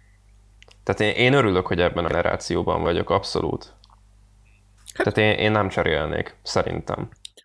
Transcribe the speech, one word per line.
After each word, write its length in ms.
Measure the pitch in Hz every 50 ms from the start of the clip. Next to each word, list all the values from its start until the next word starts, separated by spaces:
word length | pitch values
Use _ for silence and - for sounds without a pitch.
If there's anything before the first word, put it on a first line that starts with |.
| _ _ _ _ _ _ - - _ _ _ _ - - - - -
Tehát 160 | - 95 -
én, 240 | 107 104 - - 120
én 80 | 123 135
örülök, 340 | 143 127 107 92 92 92
hogy 140 | - 98 87
ebben 240 | 87 87 80 85 85
a 40 | 82
generációban 760 | - 82 87 85 85 - - - 85 87 85 82 82 82 82
vagyok, 280 | 82 85 85 85 -
abszolút. 640 | 87 98 95 - - 82 82 82 - - - - - - - - - - _ _ _ _ - _ _ _ _ _ _ _ _ _ _ _ - - -
Tehát 220 | - - - 104 -
én, 260 | 107 107 104 - -
én 60 | 107
nem 180 | 107 107 104 95
cserélnék, 680 | - - - 82 80 73 78 78 76 80 - - - - -
szerintem. 640 | - - 95 - - - - - - - - - - - - - - _ - -